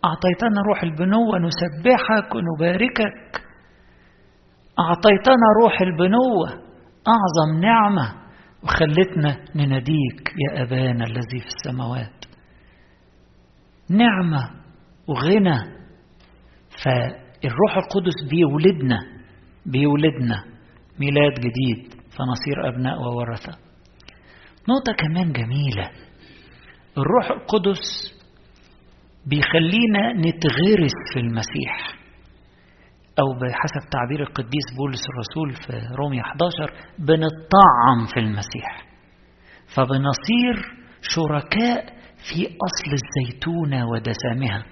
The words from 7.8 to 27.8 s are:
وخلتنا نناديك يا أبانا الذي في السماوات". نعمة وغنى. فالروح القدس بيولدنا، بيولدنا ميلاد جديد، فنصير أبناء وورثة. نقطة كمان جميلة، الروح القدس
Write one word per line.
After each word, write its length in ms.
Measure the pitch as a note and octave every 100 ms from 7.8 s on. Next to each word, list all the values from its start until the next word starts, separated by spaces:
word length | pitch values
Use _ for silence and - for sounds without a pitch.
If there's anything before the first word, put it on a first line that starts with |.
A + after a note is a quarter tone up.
| G#3 G3 A#2+ - - - - _
وخلتنا 840 | - - D#3+ D3+ F#3 F3 D3 C3+ - D#3
نناديك 760 | C#3 C3+ B2+ D#3 C3 - - -
يا 240 | C#3 -
أبانا 420 | B2+ B2+ C3 A#2+
الذي 340 | A2+ A#2 A2+ B2
في 60 | -
السماوات". 800 | - C#3 B2+ A#2+ B2+ A2+ - - - _ - _ _ _ _ _ _ _ _ _ _ _ _ _
نعمة 600 | F#3 A#3 G3 F3 D3+ A#2 - - - _ _ -
وغنى. 500 | - C3+ D#4 F#3 C#3 F#2+ - - - _ _ _ _ _ _ _ -
فالروح 920 | - B2+ A#2 - - - C3+ A#2 D#3 F#3+
القدس 520 | F#3 G3 F3+ E3 D3
بيولدنا، 680 | D#3 D#3+ D3 E3+ F3 C3 A2+ - - - - - - -
بيولدنا 800 | C3 D3 D3 D#3 D3+ B2 G#2 - - - - _ -
ميلاد 320 | C#3 C#3+ D3
جديد، 600 | C3 B2 A#2+ C3 A2+ -
فنصير 760 | - - - C3 B2+ - C#3 C#3
أبناء 300 | B2 B2+ -
وورثة. 520 | B2 A#2+ A#2 A2+ - - - - - _ - - - - - - -
نقطة 240 | C4 C4 G#3+
كمان 340 | D#3 E3 F3
جميلة، 580 | C3 A2+ C3 C#3+ G#2 F#2 - - - - - - - - - _ -
الروح 320 | C3+ A#3+ G3+
القدس 880 | - - G#3+ F#3+ G3